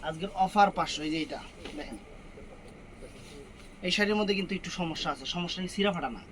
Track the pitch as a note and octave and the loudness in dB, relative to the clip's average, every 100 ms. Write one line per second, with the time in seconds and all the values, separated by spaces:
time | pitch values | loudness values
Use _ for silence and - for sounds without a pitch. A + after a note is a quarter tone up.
0 | D#3 D#3+ G3 F#3+ F#3 G#3 G3+ F#3 D#3 - | -4 -4 -4 2 4 8 8 8 0 0
1 | D#3 D#3+ C#3+ D#3+ - - - D3 C#3 A#2+ | 0 0 0 -4 -10 -12 -10 -8 -8 -10
2 | - - - - - - - - - - | -14 -16 -16 -14 -14 -14 -16 -16 -16 -14
3 | - - - - - - - - F#3 F3+ | -14 -14 -16 -14 -14 -16 -16 -4 0 4
4 | G#3 G#3+ G3+ G3 F#3+ F#3+ F3+ - F3 D#3 | 6 6 4 4 2 -2 -4 -2 -2 0
5 | E3 C#3+ C3+ F3 F3 F3+ F3+ - G3+ F3 | 0 -2 -2 -2 -2 -2 -4 2 2 4
6 | C#3 A#2 - | -2 -4 -12